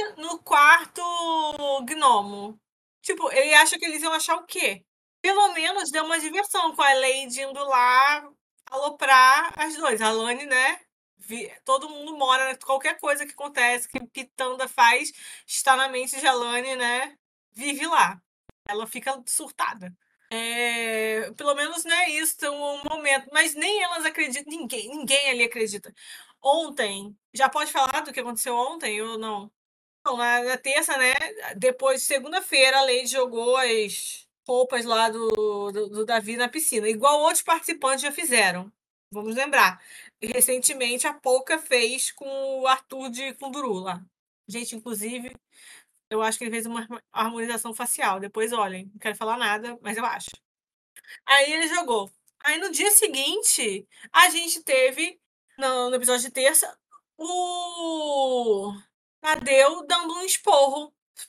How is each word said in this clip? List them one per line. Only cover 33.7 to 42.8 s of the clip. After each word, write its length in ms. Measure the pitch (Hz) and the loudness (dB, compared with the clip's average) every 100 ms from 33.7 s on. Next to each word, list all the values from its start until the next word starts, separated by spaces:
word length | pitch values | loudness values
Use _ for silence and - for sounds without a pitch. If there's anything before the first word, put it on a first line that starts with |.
| 226 208 - - - - _ - | 0 -2 -6 -10 -14 -18 _ -2
roupas 360 | 247 254 247 233 | 2 2 0 0
lá 220 | 226 226 | 2 2
do, 640 | 220 226 214 214 202 202 | 0 -2 0 0 -2 -4
do, 180 | 202 208 | -4 -4
do 160 | 208 214 | -4 -2
Davi 300 | 226 202 233 | -2 -2 -4
na 120 | 247 | -4
piscina, 400 | 311 - 240 208 | -2 -2 -2 -2
igual 300 | 220 269 294 | 2 4 6
outros 240 | 311 339 | 4 2
participantes 580 | - 330 - 330 262 269 | 0 0 -2 -4 -2 0
já 100 | 285 | -2
fizeram. 600 | 285 339 247 196 180 196 _ _ _ _ | -4 0 2 4 0 -6 _ _ _ _
Vamos 220 | 202 214 226 | -10 -6 -4
lembrar. 440 | 285 277 190 180 - - - _ | 0 4 4 2 -14 -20 -20 _
Recentemente, 840 | 226 247 254 254 247 277 240 240 302 | -6 0 0 2 0 0 -4 -2 -4
a 80 | |
Poca 460 | 294 262 254 262 320 | -4 0 0 2 -4
fez 520 | - 247 226 254 - | 0 2 2 -2 -6
com 500 | - 277 269 269 269 | -8 -10 -6 -6 -2
o 60 | 262 | 0
Arthur 420 | 254 | 0